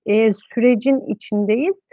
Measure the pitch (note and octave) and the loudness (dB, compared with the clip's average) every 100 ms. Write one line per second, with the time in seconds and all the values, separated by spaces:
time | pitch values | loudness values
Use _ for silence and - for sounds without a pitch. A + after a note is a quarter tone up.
0 | - G#3+ A3+ G3 _ A#3+ B3 A3+ C4 C4+ | -2 2 2 0 _ 0 2 2 0 -2
1 | - G#3 - G#3 G#3 A#3 E4 G4 _ | -4 -10 -6 -4 -2 -2 -2 -6 _